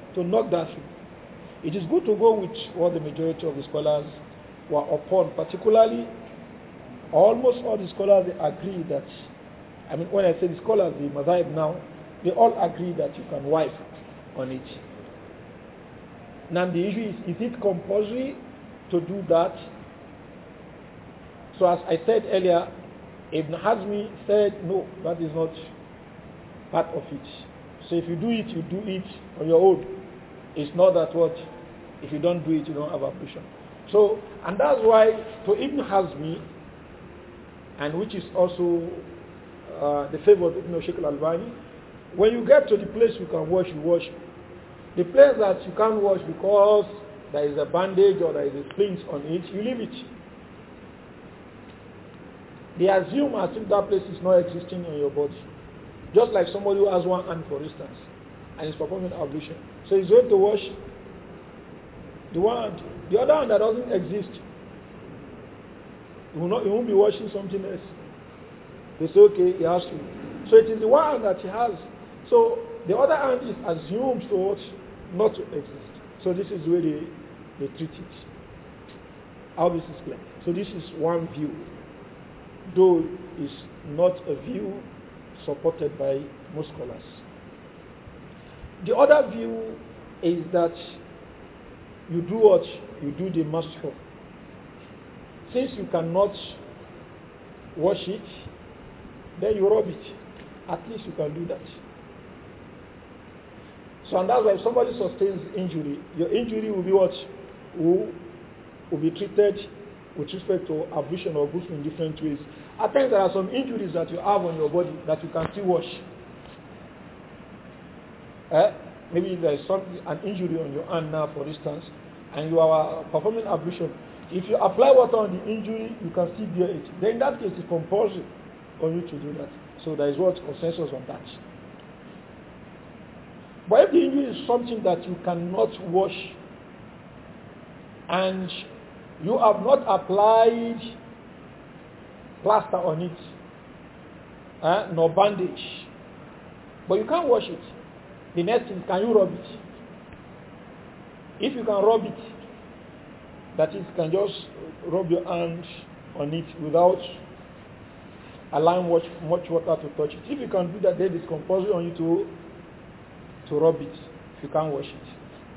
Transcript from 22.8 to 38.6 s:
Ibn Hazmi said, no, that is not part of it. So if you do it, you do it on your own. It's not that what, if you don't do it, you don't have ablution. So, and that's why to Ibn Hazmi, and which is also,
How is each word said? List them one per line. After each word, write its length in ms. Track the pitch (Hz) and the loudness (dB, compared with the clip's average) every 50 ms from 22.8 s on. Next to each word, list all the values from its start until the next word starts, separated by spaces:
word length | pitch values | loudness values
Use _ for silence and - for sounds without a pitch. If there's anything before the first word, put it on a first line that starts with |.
| - - - - - - - - - - | -16 -18 -18 -18 -18 -18 -20 -20 -14 -6
Ibn 220 | 160 160 156 147 165 | -4 -4 -4 -4 -6
Hazmi 560 | 165 - 208 226 208 190 208 208 208 214 226 - - - | -2 0 0 0 0 -2 -4 -6 -6 -6 -8 -12 -10 -2
said, 380 | - 202 208 208 202 208 - 180 | 2 4 4 4 2 0 -4 -6
no, 220 | 165 196 190 - - - - - | -4 -4 -4 -4 -6 -12 -8 -6
that 180 | 160 170 165 | -6 -4 -4
is 100 | 165 151 151 | -6 -6 -2
not 160 | 165 160 160 - - - - - - - - - - - - - - - - - - - - - - - - | -4 -4 -4 -4 -10 -16 -16 -18 -20 -20 -20 -20 -20 -20 -20 -20 -20 -20 -20 -20 -20 -20 -20 -20 -20 -14 -4
part 160 | - 165 - - - | -2 -2 -2 -2 -4
of 80 | 151 - - | -8 -8 -8
it. 160 | 147 - - - - - - - - - - - - - - - | -12 -14 -14 -14 -16 -18 -18 -20 -20 -20 -20 -20 -20 -20 -8 -4
So 60 | 170 | -4
if 120 | 170 165 170 | -4 -2 -2
you 80 | 175 | -4
do 140 | 160 196 233 | -4 -2 -2
it, 180 | 233 220 - - | -2 -2 -4 -6
you 140 | - 165 165 | -8 -8 -8
do 180 | - 180 196 214 208 | -6 -8 -6 -6 -6
it 160 | 190 185 190 - - - - - - - | -6 -6 -8 -10 -14 -18 -18 -18 -10 -6
on 80 | 151 160 | 0 4
your 120 | 165 165 | 6 8
own. 240 | 185 190 180 - - - - - - - - - - - - - - - - | 8 8 6 6 0 -6 -12 -12 -14 -16 -18 -18 -20 -20 -20 -20 -20 -12 -8
It's 200 | 156 147 - - | -8 -8 -4 4
not 180 | 175 185 190 170 | 6 6 6 6
that 200 | 170 156 - - | 4 2 0 2
what, 200 | 170 165 156 - - - - - - - - - - - - - - | 2 2 2 0 -4 -12 -14 -16 -18 -18 -18 -18 -20 -20 -20 -18 -16
if 100 | - - | -12 -8
you 80 | 151 147 | -6 -2
don't 240 | 147 175 175 170 147 | 0 0 0 0 0
do 80 | 156 | 0
it, 160 | 160 151 139 160 | 0 0 0 -4
you 60 | 151 | -6
don't 180 | 143 147 151 | -6 -6 -6
have 120 | - 139 135 | -4 -4 -4
ablution. 400 | - - - - - - - - - - - - - - - - - | -6 -6 -8 -12 -14 -14 -14 -16 -16 -18 -20 -20 -20 -20 -20 -10 2
So, 280 | - 208 208 202 220 - - - - - - | 6 6 6 6 4 0 -6 -12 -16 -10 -8
and 120 | 170 190 202 | -4 0 2
that's 200 | 277 302 277 233 | 4 4 4 6
why 300 | 220 226 226 220 220 220 220 - - - - - - | 6 8 8 10 8 8 6 2 -6 -12 -14 -8 0
to 80 | 185 208 | 0 0
Ibn 240 | 214 262 285 294 277 | 0 0 -2 -2 -4
Hazmi, 640 | 214 - 196 196 180 156 - 143 151 160 165 - - - - - - - - - - - - - - - - - - - - - - - - - - - - - | -4 0 2 2 2 0 -4 -8 -8 -8 -8 -8 -10 -14 -18 -18 -18 -20 -20 -20 -20 -20 -20 -20 -20 -20 -20 -20 -20 -20 -20 -20 -20 -20 -20 -20 -20 -20 -12 -8
and 180 | 143 147 156 175 | -6 -4 -4 -4
which 140 | 214 220 202 | -6 -6 -6
is 80 | 185 - - - | -10 -10 -4 2
also, 520 | 185 180 175 - - | 4 4 4 4 0